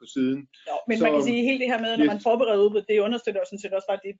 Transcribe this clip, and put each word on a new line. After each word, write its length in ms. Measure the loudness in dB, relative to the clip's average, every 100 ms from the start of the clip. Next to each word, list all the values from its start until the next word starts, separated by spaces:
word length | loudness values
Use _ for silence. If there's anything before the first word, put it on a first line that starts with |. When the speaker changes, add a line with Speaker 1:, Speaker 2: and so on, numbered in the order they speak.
Speaker 1:
på 40 | -8
siden. 260 | -2 -2 -2 -8 _ -8
Speaker 2:
Jo, 60 | -8 -2
men 80 | 0
Speaker 1:
Så 60 |
Speaker 2:
man 80 | 2
kan 100 | 2 2
sige, 120 | 0 0
hele 100 | 0
det 60 | 0
her 80 | -2
med, 60 | -2 2
når 80 |
Speaker 1:
yes. 80 | 2
Speaker 2:
man 60 | 2 0
forbereder 340 | 2 2 4
udbud, 180 | 4 2 0
det 100 | 2 2
understøtter 320 | -2 -4 -4
sådan 140 | -6 -8
set 100 | -6 -6
også 100 | -4
bare 80 | -6 -6
det, 80 | -10